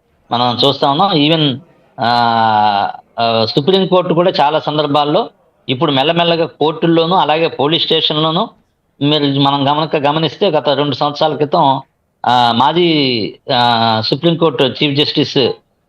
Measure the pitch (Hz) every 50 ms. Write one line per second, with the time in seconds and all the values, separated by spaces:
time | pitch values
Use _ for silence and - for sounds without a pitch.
0 | _ _ _ _ _ - 120 117 123 123 117 110 139 139 139 - 156 143 135 160
1 | 196 196 190 151 143 151 165 160 151 143 123 - - _ _ _ _ _ - -
2 | 117 117 120 120 120 117 117 113 113 110 110 107 107 107 101 98 95 - - -
3 | - _ - 113 117 113 113 113 113 107 - 156 139 180 185 196 190 165 180 185
4 | 170 180 165 165 175 190 - - 143 143 156 151 - 156 147 151 151 143 139 151
5 | 147 147 156 202 247 - _ _ _ _ _ _ _ - 135 120 170 156 143 131
6 | 135 160 170 170 175 170 170 160 165 151 - - 147 156 160 160 - 170 165 165
7 | 165 165 185 185 151 147 151 165 165 156 160 - 131 147 165 156 - - 160 160
8 | 151 - 160 151 160 160 160 180 226 - - _ _ _ _ _ _ _ _ -
9 | 139 147 151 151 143 143 135 139 143 139 143 143 139 139 147 151 160 147 - 156
10 | 135 143 147 160 160 143 - - 214 196 156 147 127 156 139 131 147 147 131 -
11 | 143 147 143 - 160 156 143 127 151 135 - 175 156 139 131 143 - _ _ _
12 | _ _ _ _ - 117 123 123 120 120 113 117 131 147 160 175 180 170 160 151
13 | 139 131 123 113 98 - - - - - 139 120 120 120 120 113 113 113 110 110
14 | 110 - 151 135 165 170 165 160 170 160 127 120 139 127 - - 151 147 139 143
15 | 147 - - 151 143 - - 147 120 - - - _ _ _ _ _